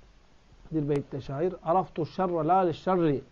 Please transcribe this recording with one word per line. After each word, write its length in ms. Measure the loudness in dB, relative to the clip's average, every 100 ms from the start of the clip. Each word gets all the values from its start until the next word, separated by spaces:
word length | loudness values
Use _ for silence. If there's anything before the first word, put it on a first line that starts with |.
| -20 -20 _ -20 -20 -20 -8
bir 180 | -4 0
beytte 320 | -2 -2 -10
şair? 340 | -8 -4 -4 -4
"Araftu 420 | 0 0 0 -4 -6
şerra 420 | -2 -2 0 4
la 100 | 4
lişşerri." 640 | 4 0 0 2 2 0 -4